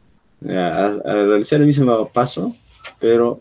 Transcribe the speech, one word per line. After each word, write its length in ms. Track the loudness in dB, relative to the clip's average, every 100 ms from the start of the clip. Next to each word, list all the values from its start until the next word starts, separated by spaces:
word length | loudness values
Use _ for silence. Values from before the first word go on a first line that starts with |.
| _ _ _ _
eh, 140 | -6 -2
a, 280 | -2 0 -2
a 380 | -2 -4 0
realizar 360 | 2 2 2 2
el 60 | 4
mismo 420 | 4 2 0 -2
paso, 460 | -4 -4 -4 -8 -8 _ -20 -20 -4
pero 420 | 0 2 0 -4